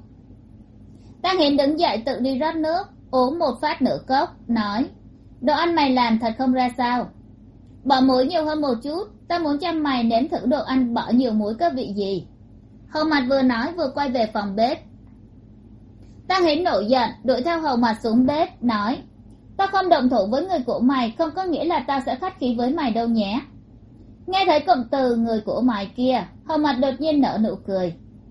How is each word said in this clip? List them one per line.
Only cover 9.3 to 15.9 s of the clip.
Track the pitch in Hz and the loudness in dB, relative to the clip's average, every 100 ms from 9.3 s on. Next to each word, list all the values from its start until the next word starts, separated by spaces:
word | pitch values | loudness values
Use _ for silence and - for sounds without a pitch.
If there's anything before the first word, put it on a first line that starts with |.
| 349 | -2
muốn | 311 285 | -2 -2
cho | 349 | -2
mày | 320 294 254 | -2 -2 0
nếm | 233 226 302 | 2 0 0
thử | - 247 | -2 0
đồ | 285 | -2
ăn | - 262 240 | 0 0 0
bỏ | 233 - | -2 0
nhiều | 240 254 | 2 2
muối | 214 208 | 0 -2
có | 226 339 | 0 -2
vị | 262 202 202 | -2 -4 -4
gì." | 196 190 - - - - - - - | -4 -4 -8 -16 -20 -20 -20 -20 -8
Hầu | 311 | -2
Mặt | 311 294 247 | 0 2 2
vừa | 269 | 2
nói | 254 226 277 349 | 2 2 -2 -4
vừa | 277 | -4
quay | 277 285 | -2 -2
về | 247 220 | 0 -2
phòng | 220 202 196 | -2 -4 0
bếp. | 233 320 - - - - - - - - - - - | 0 0 -10 -20 -20 -20 -20 -20 -20 -20 -20 -20 -20